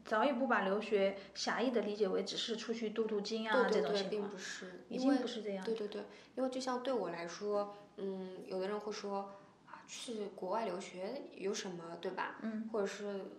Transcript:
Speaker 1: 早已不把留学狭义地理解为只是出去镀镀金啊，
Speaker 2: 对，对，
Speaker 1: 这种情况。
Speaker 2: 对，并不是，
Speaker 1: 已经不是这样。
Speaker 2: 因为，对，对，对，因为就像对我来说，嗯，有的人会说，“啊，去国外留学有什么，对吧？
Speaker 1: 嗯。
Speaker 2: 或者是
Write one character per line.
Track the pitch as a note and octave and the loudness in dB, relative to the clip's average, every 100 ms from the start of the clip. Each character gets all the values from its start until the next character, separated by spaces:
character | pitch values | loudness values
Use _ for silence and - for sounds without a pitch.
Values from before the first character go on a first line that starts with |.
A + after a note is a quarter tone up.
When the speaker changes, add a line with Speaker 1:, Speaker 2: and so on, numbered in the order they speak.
| - | 0
Speaker 1:
早 | A3 | 4
已 | C4+ | 4
不 | A#3+ B3+ | 4 4
把 | A3 | 4
留 | F#3+ G3+ | 6 2
学 | A3 G3+ G3 G3 - | 4 4 4 2 -6
狭 | - - F3 | -4 0 2
义 | B3+ | 4
地 | A#3 | 4
理 | G3+ G#3 | 2 2
解 | G3 | 2
为 | F#3 | 4
只 | G3 - | 0 -2
是 | - A3 | -2 -2
出 | - | -2
去 | A3+ G#3+ | -2 0
镀 | G#3+ G#3+ | 0 2
镀 | G#3 | 0
金 | G3 A3 A3 | 0 -2 4
啊， | B3+ A3+ | 6 6
Speaker 2:
对， | G#3 | 4
对， | |
Speaker 1:
这 | - | 4
种 | G3+ | 2
情 | |
况。 | G3 | 2
Speaker 2:
对， | G#3+ | -2
并 | G3+ | -2
不 | F#3+ | -6
是， | - - F#3 F3+ - | -8 -8 -10 -12 -8
Speaker 1:
已 | A#3+ | 2
经 | C4 C4+ | 6 6
不 | A3 | 4
是 | A3 | -2
这 | G#3 | -2
样。 | G3 G3 | -2 -2
Speaker 2:
因 | |
为， | A3 | -2
对， | G#3 | -2
对， | G3+ | -6
对， | G3+ - - - | -8 -14 -10 -2
因 | |
为 | C4 | 0
就 | B3+ | 0
像 | B3+ B3 | 0 0
对 | B3+ | 0
我 | B3 F3 | 0 0
来 | E3+ F3 | -2 -6
说， | - G#3 G3+ G3+ - - - | -4 0 2 0 -6 -14 -6
嗯， | G3 F#3+ F#3 F#3 - | -4 -4 -6 -8 -4
有 | F#3 | -2
的 | F#3+ | 0
人 | G#3 | -2
会 | G#3+ | -2
说 | G#3 G3+ G3 G3 - - - - | -4 -2 -2 -4 -10 -18 -20 -18
，“啊， | - - | -18 -12
去 | - - G#3+ G3+ - | -10 -6 -4 -6 -4
国 | F#3 | -2
外 | G#3+ G#3+ | 0 0
留 | F3+ | -2
学 | F#3 F3+ G3 C#4 - - | -6 -6 -6 -6 -8 -4
有 | F#3+ | -2
什 | A3 G3 | -2 -4
么， | F3 E3 F3 | -6 -8 -6
对 | F#3+ | -4
吧？ | F3+ D#3+ - | -2 -2 -4
Speaker 1:
嗯。 | A3 A3 A3+ | -4 -4 0
Speaker 2:
或 | A3+ | 0
者 | G3 | 0
是 | - G3+ G3 F#3 | 0 -4 -4 -6